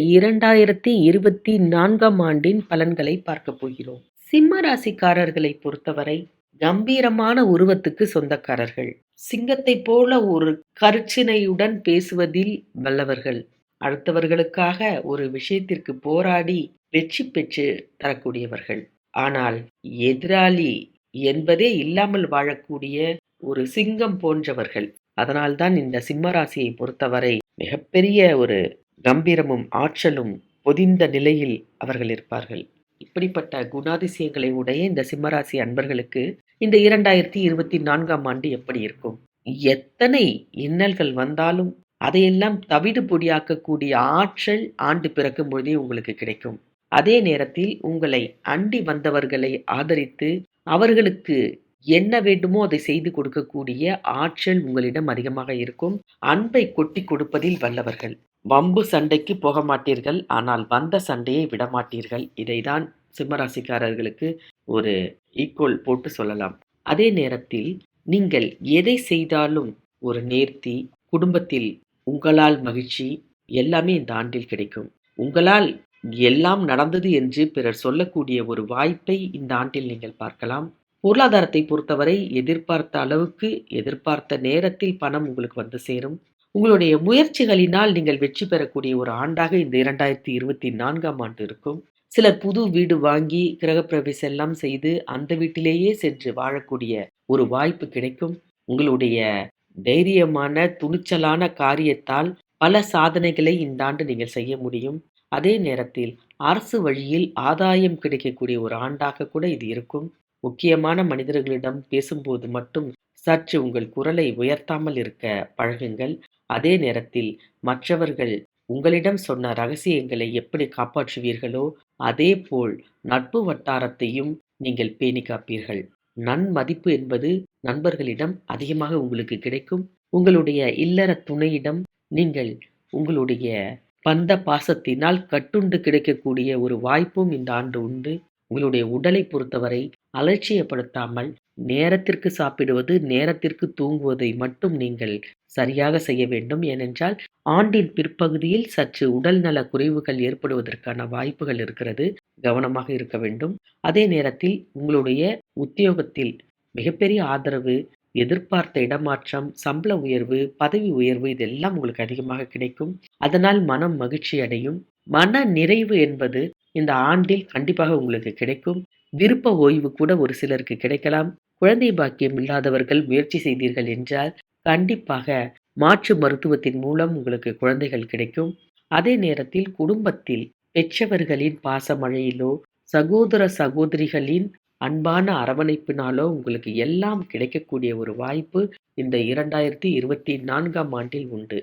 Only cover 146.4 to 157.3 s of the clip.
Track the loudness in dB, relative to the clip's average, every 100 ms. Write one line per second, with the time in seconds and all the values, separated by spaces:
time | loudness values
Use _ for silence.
146.4 | -4 -4 -4 -4 -8 -4 -4 -4 -10 _
147.4 | 0 2 4 2 2 -2 -4 -2 -2 0
148.4 | 0 -2 -2 -2 -4 -2 0 2 2 2
149.4 | 2 -2 -2 -2 0 -2 -2 -2 -4 -4
150.4 | -4 -4 -6 -10 -10 -8 -8 -6 -6 -6
151.4 | -6 -6 -6 -8 -8 -4 -4 -4 _ _
152.4 | -2 0 0 -4 -6 -8 -6 -6 -6 -6
153.4 | -8 -8 _ _ -2 2 2 2 0 -2
154.4 | -2 -2 -6 -8 0 2 2 0 0 -2
155.4 | -8 -8 -6 2 2 2 -2 -4 -6 -6
156.4 | _ _ _ -6 -6 0 2 2 0